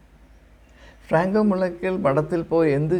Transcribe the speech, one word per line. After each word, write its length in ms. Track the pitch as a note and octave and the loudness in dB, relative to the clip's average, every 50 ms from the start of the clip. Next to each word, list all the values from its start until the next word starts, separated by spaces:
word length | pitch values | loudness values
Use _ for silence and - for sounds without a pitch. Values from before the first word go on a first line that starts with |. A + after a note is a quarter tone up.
| - - - - - - - - - - - - - - - - - - - - - | -20 -20 -20 -20 -20 -20 -20 -20 -20 -20 -20 -20 -20 -20 -20 -20 -20 -20 -20 -20 -6
ഫ്രാങ്കോ 360 | - E3 D#3+ F3+ F#3+ G3+ G#3+ | -2 0 0 0 0 0 2
മുളയ്ക്കൽ 520 | G#3+ G#3 F#3 F#3 F#3 F3+ F3 E3+ F3 F#3 F#3 F3+ | 2 2 2 0 0 -2 -4 -4 -4 -4 -2 0
മഠത്തിൽ 440 | - C#3+ C3+ D3+ D#3 - F3+ E3+ | 0 0 0 0 0 -2 -2 -4
പോയി 260 | D#3+ - E3 E3 E3 D3+ | -2 0 0 2 2 2
എന്ത് 240 | C#3 C#3+ D3+ D#3 F3 | 2 0 0 0 -2